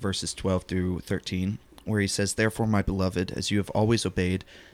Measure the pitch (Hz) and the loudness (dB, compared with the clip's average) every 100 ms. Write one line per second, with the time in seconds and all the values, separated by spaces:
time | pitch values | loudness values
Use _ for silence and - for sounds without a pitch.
0 | 101 92 82 - 95 92 - 92 90 90 | -4 -4 -6 -4 0 0 0 -2 0 -2
1 | - 95 - 92 92 110 - - - 107 | -2 -4 -2 -2 -2 -2 -8 -12 -2 0
2 | 98 - 98 - 110 - 110 104 98 95 | 2 0 0 2 0 2 2 2 2 0
3 | 92 95 95 - 95 104 95 - 107 117 | 0 0 -2 -2 -2 0 0 2 2 2
4 | 95 95 90 92 - - - | 0 0 0 0 -4 -20 -20